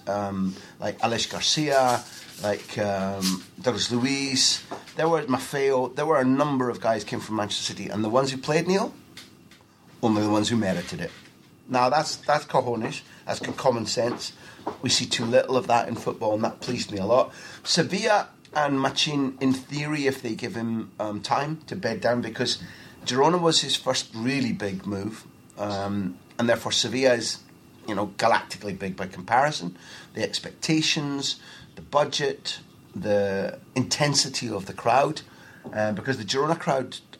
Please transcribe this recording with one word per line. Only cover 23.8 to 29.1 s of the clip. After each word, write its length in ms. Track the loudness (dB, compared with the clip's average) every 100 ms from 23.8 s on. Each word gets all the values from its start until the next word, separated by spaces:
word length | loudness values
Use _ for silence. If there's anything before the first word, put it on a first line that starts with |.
| -2 -2 -4
really 400 | -4 -2 0 0
big 320 | 0 -4 -4 -4
move, 400 | -4 -6 -8 -14 -20 -20 -8
um, 600 | -4 -4 -2 -2 -4 -6 -10 -2
and 100 | 2
therefore 240 | 2 2
Sevilla 440 | 0 0 4 4 4
is, 240 | 2 -6 -12 -20 -20 -14 -6
you 80 | -4
know, 120 | -4 0
galactically 600 | 4 4 0 -8 -8 -6
big 180 | -6 -6
by 120 |
comparison. 680 | -8